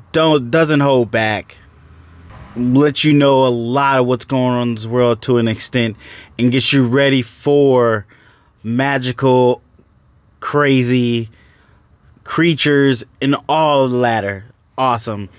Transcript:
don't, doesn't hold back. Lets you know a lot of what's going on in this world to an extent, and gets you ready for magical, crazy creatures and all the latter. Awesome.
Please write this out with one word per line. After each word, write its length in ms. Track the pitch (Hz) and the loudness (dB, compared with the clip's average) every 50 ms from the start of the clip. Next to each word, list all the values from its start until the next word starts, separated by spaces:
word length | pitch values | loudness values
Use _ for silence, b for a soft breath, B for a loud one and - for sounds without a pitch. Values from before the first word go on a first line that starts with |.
| 107 _ - | -10 _ -2
don't, 380 | 160 160 160 156 147 123 120 | 0 2 2 2 0 0 0
doesn't 300 | 120 165 165 151 156 143 | 0 0 2 2 2 2
hold 300 | 143 139 135 127 120 101 | 2 2 2 2 2 0
back. 460 | - 113 110 107 107 98 - - - - - _ _ - - - - - - - - - - - - - - - - | -2 -2 -2 -2 -2 -4 -8 -12 -20 -20 -20 _ _ -20 -20 -20 -20 -20 -20 -20 -20 -20 -20 -20 -20 -20 -20 -14 -8
Lets 480 | 120 123 123 127 135 147 147 135 - - | -4 -2 0 2 2 2 2 0 0 0
you 80 | 156 147 | 2 2
know 340 | 147 143 139 139 131 131 | 4 4 4 4 2 2
a 20 | 127 | 2
lot 520 | 123 120 117 117 127 139 139 139 139 131 | 0 -2 -4 -4 -2 -2 0 0 2 0
of 60 | 127 | 0
what's 180 | 123 127 117 - | 0 -2 -4 -4
going 280 | - 139 131 127 127 123 | -4 -4 -2 0 0 -2
on 160 | 123 120 120 | -2 -2 -4
in 40 | 117 | -6
this 120 | 110 110 | -6 -8
world 360 | 113 120 123 123 120 117 110 - | -4 -2 0 2 2 0 -2 -2
to 160 | - 123 120 | 0 0 0
an 100 | 117 113 | 0 0
extent, 480 | 110 110 - - - 127 117 113 107 B B B B B B B B - | -2 -4 -8 -6 -4 -2 -2 -2 -6 B B B B B B B B -2
and 120 | 120 127 | 0 0
gets 220 | 120 135 - - 143 | 0 0 0 0 2
you 140 | 139 127 | 2 2
ready 360 | 117 120 139 139 139 135 131 120 | 2 2 2 2 2 2 0 -2
for 840 | - - - - 147 143 143 143 139 127 123 120 117 110 107 104 b b b b b b b b b b _ - | -4 -10 -6 -2 0 2 4 4 4 4 4 2 2 0 -2 -6 b b b b b b b b b b _ -10
magical, 1000 | 110 117 123 135 139 139 135 123 127 120 - 135 131 127 127 127 123 123 - _ _ _ _ _ _ _ _ _ _ _ _ _ _ _ _ | -6 -4 -2 -2 -2 -2 -2 -4 -4 -4 -2 0 2 2 4 4 2 0 -2 _ _ _ _ _ _ _ _ _ _ _ _ _ _ _ _
crazy 880 | - - - 147 143 139 135 131 123 120 127 127 123 120 120 117 113 110 b b b b b b b b b b b b _ _ _ _ _ _ _ | -10 -4 -2 0 2 2 2 2 0 0 0 0 0 -2 -2 -4 -6 -8 b b b b b b b b b b b b _ _ _ _ _ _ _
creatures 800 | - - 160 165 170 160 135 - 151 147 139 139 139 131 113 - - _ _ | -8 -2 0 0 0 0 0 0 0 2 2 2 2 0 -2 -6 -12 _ _
and 160 | 135 135 143 143 - | -2 -2 -2 -2 -2
all 420 | - 147 160 160 151 147 139 135 127 | -2 -2 0 0 2 2 2 0 0
the 80 | 123 | 0
latter. 500 | 123 123 120 113 110 98 101 101 95 104 113 _ _ _ _ _ - | 0 0 0 0 -2 -4 -4 -8 -10 -14 -20 _ _ _ _ _ -2
Awesome. 500 | 131 131 120 110 - 117 107 101 101 92 b | -2 -2 -2 -2 -4 -8 -8 -10 -10 -14 b